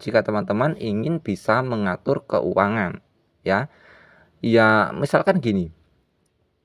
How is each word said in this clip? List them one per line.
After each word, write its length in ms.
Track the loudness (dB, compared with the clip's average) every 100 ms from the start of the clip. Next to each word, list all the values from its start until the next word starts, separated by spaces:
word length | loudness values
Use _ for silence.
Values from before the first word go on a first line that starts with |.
jika 240 | -2 0 0
teman-teman 500 | -4 -2 -2 -2 -2
ingin 480 | -4 -4 -4 -4
bisa 380 | -4 -6 0 0
mengatur 640 | 0 -2 -2 -4 -2 -4 -2
keuangan, 760 | -2 0 2 2 0 -4 -6 _ _ _ _ -2
ya. 260 | -2 -2 _ _ -20 _ _ _ _
Ya, 480 | 2 4 6 4 2
misalkan 460 | -2 0 0 2 0
gini. 320 | 0 -2 -2 -10 _ _ _ _ _ _ _ _